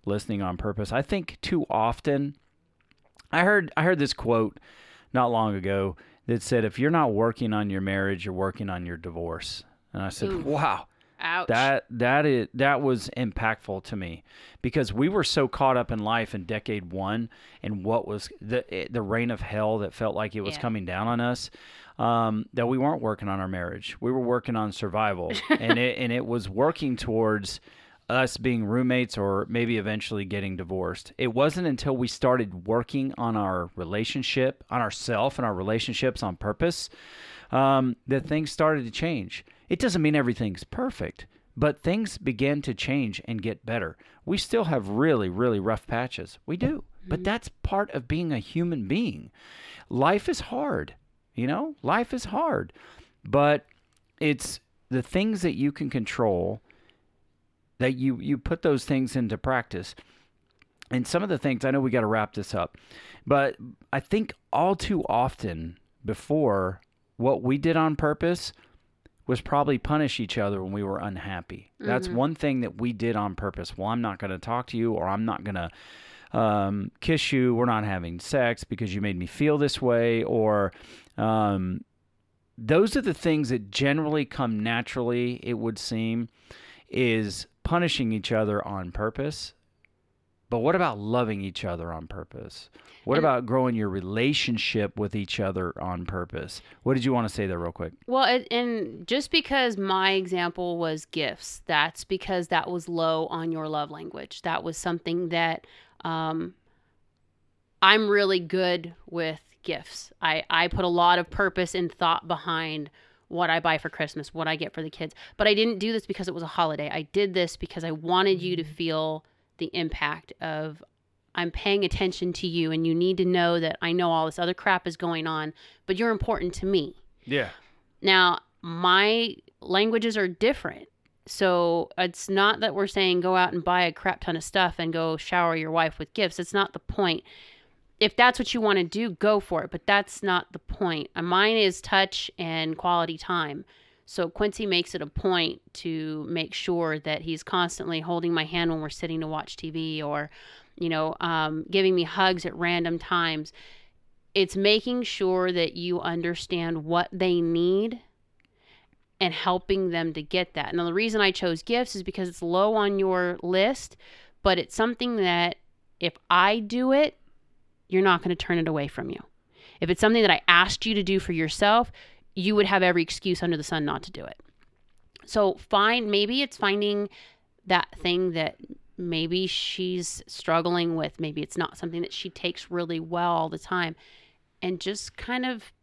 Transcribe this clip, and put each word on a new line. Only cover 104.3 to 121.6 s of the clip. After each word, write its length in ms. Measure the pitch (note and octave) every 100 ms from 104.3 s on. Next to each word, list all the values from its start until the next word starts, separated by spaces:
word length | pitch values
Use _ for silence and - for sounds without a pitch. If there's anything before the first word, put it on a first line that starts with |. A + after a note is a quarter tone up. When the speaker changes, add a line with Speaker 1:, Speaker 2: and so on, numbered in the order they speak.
| -
Speaker 2:
That 200 | E3+ D#3+
was 140 | E3+ D#3+
something 520 | F3+ E3+ E3 E3+ E3+
that, 380 | E3+ E3 D#3+ - - - - E3
um, 480 | D#3+ D#3+ D#3+ E3+ - _ _ _ _ _ _ _ _ _ _ _ _
I'm 280 | F#3+ G#3+ G#3
really 300 | G3+ G3 F#3
good 560 | E3 F#3 F3+ F3 E3+ - -
with 360 | E3+ D#3+ D#3 _ _
gifts. 500 | - D3+ - - - -
I, 220 | D#3+ D#3 -
I 200 | E3 F3
put 160 | - F3+
a 40 |
lot 300 | F3 F3 F3
of 100 | E3+
purpose 460 | - F#3+ F#3 F3 F#3
and 160 | F3
thought 340 | - E3+ E3+ E3
behind 640 | D#3+ F3+ D#3+ D#3+ D#3 D3 - _ _ -
what 220 | E3+ E3+
I 100 | E3
buy 180 | E3 D#3
for 120 | D#3
Christmas, 440 | - D3+ D#3+ C#3+
what 140 | D#3+ D#3+
I 80 | D#3+
get 180 | D#3
for 80 | -
the 80 | D#3+
kids. 240 | - D#3 - - -
But 120 | G#3+
I 60 |
didn't 260 | G#3 A3+ G3
do 120 | A3
this 140 | A3 -
because 240 | G3 F3+
it 40 |
was 100 | E3+
a 40 | D#3+
holiday. 420 | - D#3+ D3 D3
I 120 | D#3+
did 320 | D3+ G3 G3+
this 240 | F#3 E3+ -
because 260 | E3+ F3
I 80 | E3
wanted 500 | D#3 E3 F3+ G3 F3+
you 140 | F3+ F3
to 80 |
Speaker 1:
Mm-hmm. 100 | D3+
Speaker 2:
feel 520 | D#3 E3 D#3 D#3 D#3 - _ _ -
the 140 | G3
impact 580 | F3 D#3+ - D3 D#3+ - -
of, 440 | E3 D#3 D#3 D#3 - _ _ _ _
"I'm 160 | - E3+
paying 340 | -